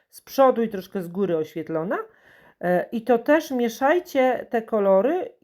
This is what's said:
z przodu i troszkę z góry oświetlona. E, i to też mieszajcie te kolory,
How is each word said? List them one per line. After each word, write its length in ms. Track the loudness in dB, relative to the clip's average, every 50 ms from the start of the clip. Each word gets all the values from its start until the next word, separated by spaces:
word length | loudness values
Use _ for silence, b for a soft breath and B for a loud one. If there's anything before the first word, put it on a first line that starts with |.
| _ _
z 100 | -20 -20
przodu 420 | -20 -4 2 4 4 4 4 2
i 60 | -2 -4
troszkę 340 | -6 -10 -12 -10 -10 -10
z 60 | -10 -8
góry 280 | -4 -4 -2 0 0
oświetlona. 640 | -2 -4 -6 -8 -10 -8 -6 -6 -4 -4 -4 -4 -6 -6 b b b b b b b b b b -6
E, 260 | -2 0 0 0 -2 -4
i 100 | -6 -4
to 160 | 0 0 0 2
też 320 | 2 2 2 2 0 -2
mieszajcie 960 | -4 -2 -2 -2 -2 0 0 2 2 0 -2 -2 0 2 2 2 0 -2 -4 -4
te 120 | -4 -4
kolory, 720 | -4 -2 -2 0 2 4 4 4 4 2 0 -2 -6 -8 -12 _